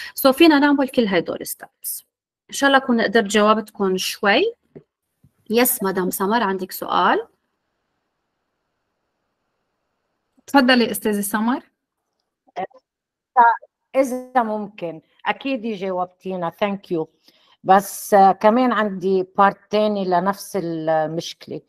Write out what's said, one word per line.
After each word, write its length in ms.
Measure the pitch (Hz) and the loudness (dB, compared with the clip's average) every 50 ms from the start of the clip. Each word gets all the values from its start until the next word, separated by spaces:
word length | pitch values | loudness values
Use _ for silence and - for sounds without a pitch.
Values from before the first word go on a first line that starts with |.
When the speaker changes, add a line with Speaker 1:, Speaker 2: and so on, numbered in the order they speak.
| - - - - | -14 -14 -8 0
Speaker 1:
So 100 | - 269 | 0 2
فينا 280 | 262 - 339 330 302 277 | 4 6 6 6 6 6
نعمل 300 | 294 294 285 285 269 254 | 4 4 2 2 0 0
كل 180 | - 262 233 | 0 0 0
هدول 320 | 196 190 170 160 - - - | 0 0 -2 -2 -4 -6 -10
الستبس. 680 | - - - - - - _ _ - - - - - _ _ _ _ _ _ _ _ - | -10 -12 -12 -14 -16 -20 _ _ -14 -12 -12 -12 -16 _ _ _ _ _ _ _ _ -14
إن 40 | - | -4
شاء 140 | - 277 277 | 0 2 4
الله 100 | 277 277 | 4 4
أكون 220 | 277 - 240 226 | 4 2 0 0
قدرت 240 | - - 190 233 214 | 2 2 2 0 0
جاوبتكم 720 | 196 220 214 208 214 220 220 214 - - - 202 190 190 | 2 2 2 4 4 4 2 -2 -6 -6 -2 -2 0 0
شوي. 580 | 185 - - - - - 202 202 269 392 466 466 - _ _ - 147 - _ _ _ _ _ _ _ _ _ _ _ _ - | -2 -4 -6 -6 -2 0 2 2 2 2 0 -4 -8 _ _ -20 -20 -20 _ _ _ _ _ _ _ _ _ _ _ _ -2
يس، 320 | 214 233 254 254 - - 202 | 0 2 2 2 0 -2 -4
مدام 280 | 196 185 185 180 185 | -4 -2 -2 -2 -4
سمر، 320 | - - 196 190 220 240 220 | -2 -2 -2 0 0 0 0
عندك 300 | 190 190 190 185 185 - | -2 -2 -4 -6 -10 -10
سؤال؟ 540 | - - - - 180 180 208 277 403 453 - _ _ _ _ _ _ _ _ _ _ _ _ _ _ _ _ _ _ _ _ _ _ _ _ _ _ _ _ _ _ _ _ _ _ _ _ _ _ _ _ _ _ _ _ _ _ _ _ _ _ _ _ _ _ _ _ _ _ _ _ _ _ _ | -10 -6 -4 0 0 2 2 2 0 -2 -6 _ _ _ _ _ _ _ _ _ _ _ _ _ _ _ _ _ _ _ _ _ _ _ _ _ _ _ _ _ _ _ _ _ _ _ _ _ _ _ _ _ _ _ _ _ _ _ _ _ _ _ _ _ _ _ _ _ _ _ _ _ _ _
Speaker 2:
تفضلي 440 | - - 277 254 247 254 247 226 - | -2 0 2 2 2 2 2 0 -2
أستاذة 300 | 208 - - 220 208 202 | -4 -4 -4 -4 -4 -4
سمر. 420 | 202 - - 214 220 233 262 320 - _ _ _ _ _ _ _ _ _ _ _ _ _ _ _ _ _ _ - 190 - _ _ _ _ _ _ _ _ _ _ _ _ _ 247 233 233 220 - - - _ _ _ _ - | -4 -4 -4 -4 -2 -2 -4 -4 -8 _ _ _ _ _ _ _ _ _ _ _ _ _ _ _ _ _ _ -12 -12 -12 _ _ _ _ _ _ _ _ _ _ _ _ _ 4 4 4 2 0 -6 -14 _ _ _ _ -2
Speaker 3:
إذا 460 | 269 277 247 254 254 254 254 254 254 226 | -2 -2 0 -4 -8 -10 -4 -2 -2 -2
ممكن، 580 | 220 214 214 208 196 - - 175 165 156 160 - _ _ _ - | -2 -4 -6 -8 -10 -12 -10 -10 -10 -10 -12 -16 _ _ _ -6
أكيد 360 | - 208 - - 277 269 233 202 | -6 -6 -6 -4 -6 -4 -4 -4
جاوبتينا، 880 | 233 214 180 196 190 185 180 180 180 _ _ - 185 185 180 170 165 - _ 214 | -6 -8 -6 -6 -6 -4 -4 -6 -6 _ _ -12 -10 -8 -6 -6 -8 -4 _ -4
thank 320 | 202 196 196 - - 180 | -4 -4 -6 -8 -6 -4
you. 80 | 160 160 - _ _ _ _ _ _ _ _ _ _ - | -4 -4 -6 _ _ _ _ _ _ _ _ _ _ 2
بس، 500 | - 190 202 196 - - - - - 214 | 4 4 4 4 0 -6 -14 -2 2 4
آه، 180 | 196 190 190 185 | 6 6 6 4
كمان 400 | - - 214 220 254 254 247 226 | 4 2 2 4 4 2 0 0
عندي 540 | 202 214 208 190 185 165 190 190 190 185 - _ - | 0 -2 -2 -4 -4 -2 -2 0 0 -2 -2 _ 2
بارت 200 | 202 196 196 - _ _ | 2 2 2 -2 _ _
تاني 340 | 208 214 214 214 208 202 190 | -2 0 0 0 -2 -2 -2
لنفس 540 | 185 180 175 180 202 196 - - - - 196 170 | 0 0 0 0 0 -4 -6 -8 -8 -6 -6 -6
المشكلة. 960 | 170 165 160 156 160 160 156 156 156 160 170 - - - - - - - 156 - | -4 -6 -4 -2 0 0 0 0 -2 -4 -6 -8 -10 -12 -16 -14 -14 -14 -14 -14